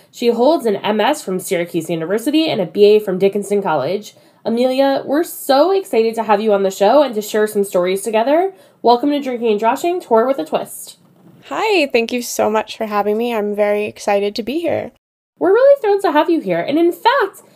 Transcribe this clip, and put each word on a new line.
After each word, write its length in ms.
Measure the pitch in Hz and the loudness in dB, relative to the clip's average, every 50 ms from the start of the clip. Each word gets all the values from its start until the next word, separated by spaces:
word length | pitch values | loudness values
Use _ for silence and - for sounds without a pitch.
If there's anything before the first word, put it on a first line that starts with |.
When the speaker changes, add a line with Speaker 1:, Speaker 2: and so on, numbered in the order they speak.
| _ _ | _ _
Speaker 1:
She 160 | _ - 240 233 | _ -2 -2 0
holds 380 | 233 214 240 294 330 311 240 | 0 2 2 2 2 2 0
an 100 | 226 196 | -2 -2
M 240 | - - 196 214 214 | -2 -2 -2 0 0
S 240 | 208 254 302 294 - | 0 0 0 -2 -4
from 160 | 208 190 185 | -6 -6 -6
Syracuse 500 | 180 - 190 170 175 170 - 170 156 - | -4 -4 -4 -4 -4 -4 -4 -6 -4 -4
University 600 | 175 165 165 165 196 226 226 - 277 311 320 311 | -6 -6 -4 -4 -4 -4 -2 0 0 0 0 0
and 100 | - - | -2 -2
a 60 | 185 | -4
B 180 | 170 - 202 202 | -4 2 4 6
A 160 | 202 214 214 | 6 6 4
from 180 | 214 202 185 180 | 2 0 -2 0
Dickinson 440 | 196 196 196 208 196 - 208 202 | 0 0 0 -2 -4 -2 -2 -2
College. 520 | 190 180 156 143 127 151 185 214 208 - - _ _ _ _ _ - | 0 0 -2 -2 -2 -2 -4 -6 -8 -12 -20 _ _ _ _ _ -6
Amelia, 600 | 208 226 240 247 254 254 262 269 277 277 - - | -4 0 0 0 0 2 2 2 2 0 -2 -2
we're 180 | - 269 302 339 | -2 -2 -2 -2
so 480 | 330 - - - - 262 269 302 370 | -4 -8 -8 -2 2 4 4 4 4
excited 440 | 392 381 381 - - 226 226 226 220 | 2 0 -2 0 0 0 0 0 0
to 80 | 226 220 | -2 0
have 180 | 220 214 202 | 2 2 2
you 100 | 220 220 | 2 2
on 120 | 202 196 196 | 2 2 2
the 80 | 190 | -2
show 300 | 196 - 202 196 247 294 | 0 2 2 4 4 4
and 140 | 294 262 220 | 4 2 0
to 60 | 214 | -6
share 260 | 208 - - 214 214 214 | -6 -4 -2 -2 -2 0
some 160 | 214 208 202 | 0 -2 -2
stories 380 | 196 - 180 175 185 190 196 | 0 0 0 0 0 -2 -4
together. 520 | - 233 220 220 226 269 294 330 370 392 - - - _ _ _ | -4 -2 -2 0 2 2 2 2 0 -2 -4 -10 -20 _ _ _
Welcome 300 | - 226 240 240 285 294 | 2 2 2 4 2 0
to 100 | 294 285 | -2 -2
Drinking 300 | 285 262 247 226 233 233 | -4 -6 -6 -2 0 0
and 80 | 208 202 | 0 0
Joshing, 400 | 226 226 - - - 349 359 359 | 0 0 0 0 -2 -2 -2 -4
Torah 260 | - - 233 226 226 262 | -2 2 2 2 2 2
with 120 | 277 320 | -2 -4
a 60 | 311 | -4
Twist. 520 | 294 254 - - - - - - - - _ _ _ _ _ _ - - - - | -6 -6 -6 -6 -8 -12 -16 -18 -18 -20 _ _ _ _ _ _ -20 -20 -20 -16
Speaker 2:
Hi, 420 | - 277 311 392 440 415 349 285 269 | -10 -8 -4 -2 0 0 0 0 0
thank 240 | - 240 226 226 | 0 -2 -2 -2
you 100 | 247 247 | -4 -6
so 280 | 240 - - - 220 214 | -6 -6 -4 -2 0 0
much 260 | 214 220 208 - - | 0 -2 -4 -4 -8
for 120 | - 226 208 | -10 -8 -4
having 300 | 208 208 202 208 208 220 | -2 -2 0 0 -2 -2
me. 160 | 240 240 240 | -2 -2 -2
I'm 220 | 214 202 208 208 | -2 -4 -2 -2
very 300 | 202 208 208 208 208 208 | 0 0 0 0 0 -2
excited 500 | 208 - - - - 202 202 202 208 208 | -6 -8 -6 -2 -2 0 0 0 -2 -4
to 80 | - 208 | -6 -6
be 160 | 220 269 339 | -6 -6 -4
here. 320 | 349 311 104 107 220 233 - _ _ _ _ _ _ _ _ _ | -2 -2 -2 -4 -4 -8 -12 _ _ _ _ _ _ _ _ _
Speaker 1:
We're 140 | 285 349 392 | 0 2 4
really 260 | 466 523 554 571 554 | 4 6 6 4 4
thrilled 220 | 466 403 403 392 | 4 2 0 2
to 100 | 392 349 | 0 2
have 180 | 285 302 320 330 | 2 2 2 2
you 120 | 330 311 | 0 -2
here. 180 | 208 190 170 170 | -2 -2 -2 -2
And 180 | 170 - 277 320 | -2 0 0 2
in 140 | 339 349 | 2 2
fact, 520 | 330 - - 466 523 554 427 392 - - - _ _ | 0 0 0 0 2 2 0 -2 -6 -12 -20 _ _